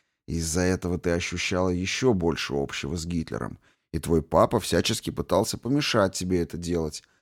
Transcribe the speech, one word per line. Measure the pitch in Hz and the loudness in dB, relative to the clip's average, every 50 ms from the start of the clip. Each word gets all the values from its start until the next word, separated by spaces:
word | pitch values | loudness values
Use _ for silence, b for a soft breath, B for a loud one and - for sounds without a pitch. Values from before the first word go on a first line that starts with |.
| b b b _ _ - | b b b _ _ -6
Из-за | - 82 82 80 78 90 | -4 -4 -2 -2 0 2
этого | 90 92 92 90 - 87 87 87 | 2 2 2 0 0 -2 -4 -2
ты | - 90 | 0 0
ощущала | 85 87 85 - - 85 - - 98 90 92 92 | 0 0 -2 -4 -4 -4 -2 -2 0 0 2 2
ещё | 90 90 92 92 - - 131 127 113 | 0 0 -2 -2 -2 2 2 4 4
больше | 92 85 85 76 - - - - | 4 2 2 0 0 -4 -4 -2
общего | 69 69 67 - - - 71 78 | -2 -2 -2 -4 -8 -6 -6 -6
с | 87 78 | -6 -4
Гитлером. | 87 87 82 80 - - 55 - - - - _ _ _ _ _ _ - | -4 -2 -4 -2 -4 -6 -6 -6 -8 -10 -14 _ _ _ _ _ _ -8
И | 82 | -6
твой | - 76 82 80 76 | 0 2 2 2 2
папа | - - 82 107 - - 110 | 4 4 4 4 6 4 0
всячески | 92 - - 85 92 - 113 - - 107 | 0 2 0 2 2 2 -2 -2 -4 -6
пытался | - - - - 90 90 - - - | -6 -6 -4 0 2 2 2 0 -2
помешать | - - 117 135 147 143 - - 117 98 95 90 | -6 -2 0 0 0 0 2 2 4 2 2 2
тебе | - 92 90 92 87 85 | -2 -2 0 2 0 0
это | - - | -2 -4
делать. | 82 85 82 87 85 80 78 - - - _ _ _ | -8 -4 -2 -2 0 0 -2 -6 -10 -16 _ _ _